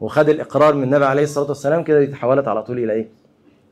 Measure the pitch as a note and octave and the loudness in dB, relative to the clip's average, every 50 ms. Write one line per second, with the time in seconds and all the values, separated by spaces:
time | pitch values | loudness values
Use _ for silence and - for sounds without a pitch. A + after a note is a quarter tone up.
0 | A2+ G#2+ - D3+ D#3 D3+ D3+ D#3 - - - C#3 D3+ D#3 D3 C#3+ C3 B2 C#3 D3 | -12 -2 0 2 2 2 2 0 -2 -4 0 2 4 4 2 2 0 0 0 2
1 | C#3+ C3+ C3+ C#3+ D3+ D3 C#3+ C#3+ C#3+ C#3 C#3+ C3+ - C#3 D#3 E3+ D#3+ D#3+ D#3 D3 | 2 2 0 0 -2 -2 -2 -4 -4 -4 -4 -4 -2 -2 -2 -2 0 2 2 2
2 | C#3+ C#3 C#3 - - A#2+ C3+ C#3+ C3+ A#2 G2+ A2 G#2+ - B2 B2 A#2 A2 G#2+ A2+ | 2 0 -2 -4 -2 0 0 0 0 0 -2 -4 -6 -6 -6 -6 -4 -4 -4 -4
3 | A2 - _ _ _ _ _ _ _ _ _ _ _ _ | -6 -8 _ _ _ _ _ _ _ _ _ _ _ _